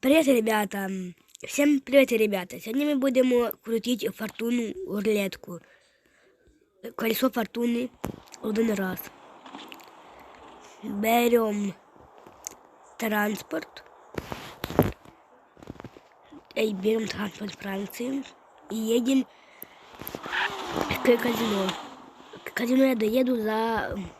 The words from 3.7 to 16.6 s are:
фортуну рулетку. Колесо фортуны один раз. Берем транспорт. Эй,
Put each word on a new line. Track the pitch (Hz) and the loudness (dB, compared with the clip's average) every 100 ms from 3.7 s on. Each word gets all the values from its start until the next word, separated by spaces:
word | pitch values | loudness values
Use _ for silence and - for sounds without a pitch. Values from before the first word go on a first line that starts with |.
| 226 220 247 - | -4 0 -2 -2
фортуну | 196 220 - 226 240 226 370 - | -6 -10 -6 -2 -2 -2 -6 -6
рулетку. | 202 208 208 196 - - 175 _ _ _ _ _ _ _ _ _ _ _ _ - - | -4 0 0 0 -6 -14 -16 _ _ _ _ _ _ _ _ _ _ _ _ -14 -4
Колесо | 226 220 262 | -2 2 0
фортуны | 247 220 - 240 233 247 - - - - - | 0 -4 -2 0 0 -4 -6 -8 -8 -14 -10
один | 220 214 226 | -6 0 0
раз. | 202 185 180 - - - - - - - - - - - - - - - - - - | 0 -2 -6 -12 -20 -20 -20 -18 -18 -18 -20 -20 -20 -20 -20 -20 -20 -20 -20 -20 -16
Берем | 214 202 220 233 240 233 220 208 202 - _ - - - - - - - - - - - | -10 -4 2 4 6 4 2 0 -4 -6 _ -20 -20 -20 -20 -16 -16 -16 -20 -20 -20 -8
транспорт. | 226 208 208 202 - 226 - - - - - - - - - - - - - - - - _ - _ _ - - - - _ _ - 294 - | -2 0 0 -2 -6 -8 -8 -18 -20 -20 -10 -10 -8 -12 -12 -12 -2 2 2 0 -18 -20 _ -20 _ _ -20 -18 -18 -20 _ _ -20 -20 -14
Эй, | - | -4